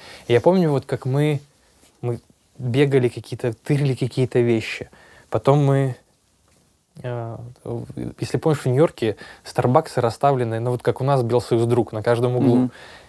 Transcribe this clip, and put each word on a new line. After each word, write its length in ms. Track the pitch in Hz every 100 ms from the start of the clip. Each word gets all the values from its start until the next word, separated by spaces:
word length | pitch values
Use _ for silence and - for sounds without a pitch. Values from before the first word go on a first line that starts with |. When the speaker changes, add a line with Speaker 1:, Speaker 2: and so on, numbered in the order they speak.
| - - -
Speaker 1:
И 60 |
я 80 | 120
помню, 280 | 170 185 165
вот 160 | 139
как 220 | - 131 131
мы, 340 | 139 151 143 - _ _ _ _ _
мы 160 | 123 117 - _ _ -
бегали 500 | 127 123 143 135 123
какие-то, 440 | - - 123 127
тырили 420 | 110 - 143 143
какие-то 460 | 123 127 - 123 127
вещи. 500 | 120 113 - - - - - - _
Потом 340 | 123 135 143
мы, 300 | 139 139 135 123 _ _ _ _ _ _ _ _ _ -
э, 320 | 127 120 113 117 120 127
в-, 240 | - 117 117 - 120 -
если 200 | 120 -
помнишь, 240 | 160 147
в 40 | 135
Нью-Йорке 500 | 127 170 - 113 - - -
Старбаксы 560 | - - 123 127 - -
расставлены, 580 | 117 - 143 135 117 113
ну, 140 | 120
вот 100 | 123
как 180 | - 117
у 40 |
нас 180 | 131 139
Белсоюз 440 | 117 123 - 117 117
Друг 260 | 120 110
на 100 | 110
каждом 320 | 107 120 123
углу. 220 | 123 135 127
Speaker 2:
Мгм. 140 | 127 - - -